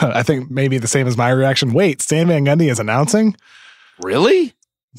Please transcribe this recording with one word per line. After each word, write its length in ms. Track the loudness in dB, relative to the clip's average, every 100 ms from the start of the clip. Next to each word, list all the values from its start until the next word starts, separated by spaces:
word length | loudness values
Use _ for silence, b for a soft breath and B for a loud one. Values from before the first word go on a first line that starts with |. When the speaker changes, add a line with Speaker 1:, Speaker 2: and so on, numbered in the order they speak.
Speaker 1:
<laughs> 120 | -2
I 80 | -2
think 280 | -2 -2 -2
maybe 260 | -4 -2 -2
the 100 | -2
same 200 | -2 -2
as 100 | 0
my 140 | 0
reaction. 420 | 0 0 0 0
Wait, 300 | 0 0 -2
Stan 240 | -4 0 0
Van 180 | 2
Gundy 260 | 2 2 2
is 80 | 0
announcing? 560 | -2 0 0 2 0 -2 b b b b b b
Speaker 2:
Really? 360 | -4 0 4 4
You 120 | 0 -6 _ _ _